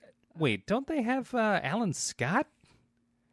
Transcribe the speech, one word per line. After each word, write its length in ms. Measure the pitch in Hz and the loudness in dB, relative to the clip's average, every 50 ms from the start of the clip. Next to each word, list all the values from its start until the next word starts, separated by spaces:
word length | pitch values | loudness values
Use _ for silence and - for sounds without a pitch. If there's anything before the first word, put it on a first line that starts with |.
| - - - _ _ _ - | -20 -20 -20 _ _ _ -4
wait, 300 | 165 156 127 107 98 - | 0 2 2 2 0 0
don't 200 | - 202 254 277 | 0 -2 -2 0
they 140 | - 320 294 | -2 -2 0
have, 340 | 220 233 262 269 240 - - | 0 0 0 -2 -2 -2 0
uh, 260 | 240 220 214 196 170 | 0 2 2 2 0
Alan 320 | - 135 165 226 240 180 - | 0 0 0 0 0 0 -2
Scott? 520 | - - - - - 120 135 180 254 302 - _ _ _ - - _ _ _ _ _ _ _ _ _ _ _ | -2 -4 -6 -4 -2 -2 0 2 0 0 -2 _ _ _ -20 -20 _ _ _ _ _ _ _ _ _ _ _